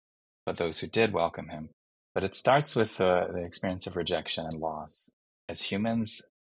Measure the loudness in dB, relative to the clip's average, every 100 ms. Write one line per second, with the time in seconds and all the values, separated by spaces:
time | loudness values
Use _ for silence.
0 | _ _ _ _ -6 0 0 0 0 2
1 | 4 4 0 -2 -10 -10 -12 _ _ _
2 | _ -2 -2 2 4 4 4 2 0 4
3 | 4 4 2 -4 -6 -4 -4 -4 -4 -4
4 | 0 -2 -2 -6 -6 -4 -4 -6 -8 -8
5 | -10 _ _ _ -10 -6 -2 0 0 0
6 | 0 -2 -6 _ _